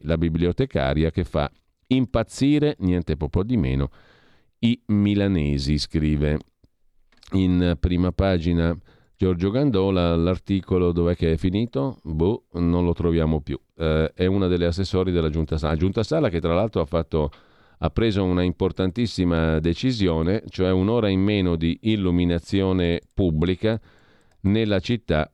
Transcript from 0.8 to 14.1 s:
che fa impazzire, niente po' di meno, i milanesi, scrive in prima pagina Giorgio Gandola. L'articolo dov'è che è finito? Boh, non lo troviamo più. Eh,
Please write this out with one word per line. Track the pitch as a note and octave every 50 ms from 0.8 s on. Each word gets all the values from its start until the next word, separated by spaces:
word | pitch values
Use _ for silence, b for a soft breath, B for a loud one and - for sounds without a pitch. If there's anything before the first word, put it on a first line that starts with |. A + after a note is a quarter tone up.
| C2+ C2+ C#2+ D2+ D#2+ D#2+
che | - F#2+ E2+
fa | - - D2+ C#2+ - _ _ _ _ _ _ _
impazzire, | - B2+ C3 B2 - - A#2 A2 - - - C3+ C#3 D3+ D3 D3 D3+ - -
niente | G2 F2+ F2+ F2+ E2 - D2+
po' | C#2+ D#2 C#2+ - - G2
di | A2+ B2+
meno, | A2 D2 B1+ C2 C2+ C#2 C2+ b b b b b b b b b b b b b -
i | - A2+ A#2+ - _ -
milanesi, | G#2 G2+ G2+ G2+ G2+ G2+ G2+ G2 F#2+ E2 D2 D2 D2 C#2 C#2+ D2 D2+ C#2+
scrive | - - - E2 D#2 D2+ D2+ C#2+ D2 D2 D2+ - - _ _ _ _ _ _ _ _ _ _ _ _ _ _ _ - - -
in | F#2+ F#2+ F2+ F2+ F2+ F2+ F2 E2+ -
prima | - F2+ F2+ F2 F2+ F2+
pagina | E2+ - G2 F#2+ F#2 F2 D#2 F2 E2+ E2+ E2 E2+ E2 D#2+ - b b b b b b
Giorgio | - G2 F#2 F#2 E2+ F2+ G2+
Gandola. | G#2 C3 D3 C#3+ A2 F#2+ F#2+ G2 F#2+ F#2 F2 E2+ E2+
L'articolo | E2 E2 F2+ F#2 F2 - - G2 F#2+ - - G2 F2+ F2+ F2
dov'è | E2+ E2+ E2+ F2 F2
che | - F2 E2 D#2+
è |
finito? | D#2+ - F#2 F2+ G#2 A#2+ A#2 - C3+ C#3 C3+ - - -
Boh, | D#2 D#2+ D#2 E2 F#2+ A#2+ - - _ -
non | E2+ F2 E2+ E2+ F2 F2
lo | F2 E2
troviamo | - E2 E2+ E2 E2 D#2+ D#2+ D#2 D2+
più. | - - C2+ - _ _ _
Eh, | - E2 D#2+ D#2 D#2 D#2+ -